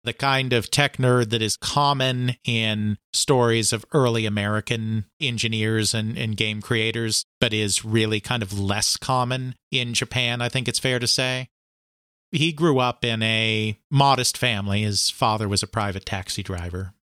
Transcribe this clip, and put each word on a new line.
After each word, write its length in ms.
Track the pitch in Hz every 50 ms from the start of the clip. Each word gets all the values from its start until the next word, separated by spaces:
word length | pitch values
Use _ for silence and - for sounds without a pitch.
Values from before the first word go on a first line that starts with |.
The 120 | _ 117 113
kind 380 | - 139 139 135 131 131 127
of 180 | 123 117 104 -
tech 260 | - 147 143 139 -
nerd 340 | - 131 123 123 123 120 107
that 100 | 117 113
is 160 | 110 104 -
common 800 | - - - - 147 143 143 143 135 131 131 127 123 123 123 117 _ _
in 540 | - 117 113 113 110 107 107 107 107 104 - _ _
stories 600 | - - - - 139 127 120 117 113 113 107 -
of 140 | - 107 - _
early 340 | - 151 131 120 117 113 110
American 800 | 107 104 104 101 104 107 107 - - 120 113 110 110 110 110 101 _ _ _
engineers 760 | 156 131 120 110 - 113 113 110 107 110 110 110 107 98 -
and, 240 | 113 107 107 110 -
and 180 | 117 110 107
game 240 | 98 113 107 107 107
creators, 640 | 104 - 123 113 107 113 110 117 117 110 107 - - _ _ _
but 140 | 127 117 107
is 300 | 107 107 101 92 - -
really 360 | 110 110 113 110 110 110 107
kind 220 | - - 127 120
of 160 | 107 92 101 101
less 380 | 98 98 98 107 - - -
common 580 | - - - 131 127 123 120 127 127 127 127 127 _ _ _
in 240 | - 127 123 120 117
Japan, 480 | - 127 - - 127 123 120 120 120
I 60 | 120 120
think 200 | - 131 120 120
it's 100 | - -
fair 200 | - 135 127 123
to 80 | 120
say. 420 | 117 - - 131 127 127 127 127 - _ _ _ _ _ _ _ _ _ _ _ _ _ _ _ _
He 200 | - 151 156 170
grew 280 | 160 143 165 175 185 131
up 240 | 127 123 120 _ -
in 180 | 120 113 113
a 560 | 110 113 110 110 113 110 110 110 107 107 104 _ _ _
modest 460 | 147 139 139 139 135 123 123 - -
family. 460 | - - 123 113 101 101 101 98 104
His 260 | 107 104 101 98 - -
father 400 | - - 135 113 110 107 110 98
was 140 | 101 98
a 60 | - -
private 360 | - 120 104 101 92 95 -
taxi 380 | - 107 95 92 - - -
driver. 500 | 95 - 92 87 87 90 87 90 95 92 - _